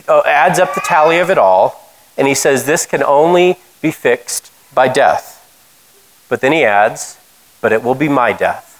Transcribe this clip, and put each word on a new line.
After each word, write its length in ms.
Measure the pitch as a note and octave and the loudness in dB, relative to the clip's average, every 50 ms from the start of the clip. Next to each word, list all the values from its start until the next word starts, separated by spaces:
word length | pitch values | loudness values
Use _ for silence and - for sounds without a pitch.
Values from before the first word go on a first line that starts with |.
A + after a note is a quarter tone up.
| - - | -2 0
uh, 140 | D#3 D3+ D3 | 2 2 2
adds 320 | D3 D3 C#3+ D#3 F#3 F3+ E3+ | 2 2 2 2 0 2 0
up 160 | F3+ F3+ - | -2 -2 -2
the 60 | F#3 | -6
tally 380 | - - D#3+ D#3+ D3+ D#3+ E3 E3+ | -6 -2 0 2 2 2 2 0
of 100 | F3+ E3+ | 0 0
it 80 | F#3+ D3+ | 0 2
all, 420 | G#2+ F#2+ F#2 F#2 G#2+ B2+ - - - - _ _ _ _ - - | 2 2 4 2 2 0 -2 -6 -20 -20 _ _ _ _ -6 -2
and 80 | C#3 | -2
he 80 | C#3 C#3 | -2 0
says, 300 | C3+ - D#3 C#3 C3 A#2+ | 0 0 0 0 0 0
"This 220 | C3 D#3 F3 - | -2 -4 -4 -4
can 180 | - - D#3 C#3 | -4 -4 -4 -2
only 540 | - C#3+ C#3 D3+ E3 F3+ F3+ F3+ F3+ F3+ - - _ _ _ | 0 2 2 2 2 2 2 2 2 0 -4 -8 _ _ _
be 120 | - D#3+ D#3 | -6 -6 -6
fixed 580 | - - C3+ A#2 - - - - - - - _ _ _ _ - | -2 -2 -2 -2 -2 -4 -10 -12 -12 -12 -16 _ _ _ _ -2
by 140 | - B2+ C3 | 0 0 0
death." 520 | C3 C#3 C3+ F#2 D2 - - - - - - _ _ _ _ _ _ _ _ _ _ _ _ _ _ _ _ - | 2 2 2 2 0 0 -4 -12 -20 -20 -20 _ _ _ _ _ _ _ _ _ _ _ _ _ _ _ _ -8
But 120 | B2+ A#2 | -6 -2
then 100 | - C3 | -2 0
he 140 | D3+ E3 D3 | 0 2 0
adds, 520 | A2 G2+ G2+ G#2 A#2 - - - - - - _ _ _ _ _ _ _ _ | 2 2 2 2 0 0 -6 -14 -16 -18 -20 _ _ _ _ _ _ _ _
"But 120 | - A2+ G#2+ | -2 -2 -2
it 120 | A2+ - | 0 -2
will 100 | A#2 C3 | -2 -4
be 140 | C3 D3+ D#3 | -2 -2 -2
my 240 | C#3+ C3+ B2 A2+ G2 | 0 0 0 0 0
death 440 | - F#2 F2+ - - - - - - | -2 -2 -4 -4 -6 -12 -20 -20 -20